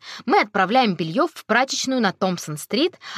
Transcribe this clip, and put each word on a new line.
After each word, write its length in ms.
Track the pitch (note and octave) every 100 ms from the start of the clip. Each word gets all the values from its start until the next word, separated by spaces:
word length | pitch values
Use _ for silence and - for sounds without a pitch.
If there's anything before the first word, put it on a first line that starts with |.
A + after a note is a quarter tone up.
| - - -
мы 120 | F#4+
отправляем 540 | A3 G3 F#3 B3+ A#3+
бельё 320 | E3+ D#3+ F#3 E4
в 180 | -
прачечную 560 | - A3 C4 - C4 C4
на 120 | G3+
Томпсон-стрит, 880 | - F#3+ F3 - D3+ - A#3 F4+ - -